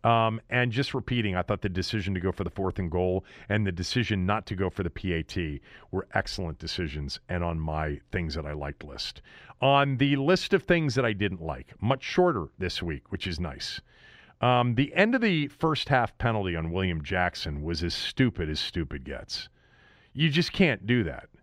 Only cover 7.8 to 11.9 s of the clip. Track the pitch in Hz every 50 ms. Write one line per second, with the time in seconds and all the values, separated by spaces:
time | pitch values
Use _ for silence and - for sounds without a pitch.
7.8 | 78 76 73 71 _ _ - 95 87 80 71 82 76 73 73 76 73 71 71 _
8.8 | - 73 - - - - - - - - - - - - - _ - 135 139 139
9.8 | 139 143 135 120 143 139 143 139 135 147 185 175 - - 202 185 - - - 170
10.8 | 160 143 110 131 127 117 107 92 104 101 95 87 82 80 73 64 64 _ - -
11.8 | - 107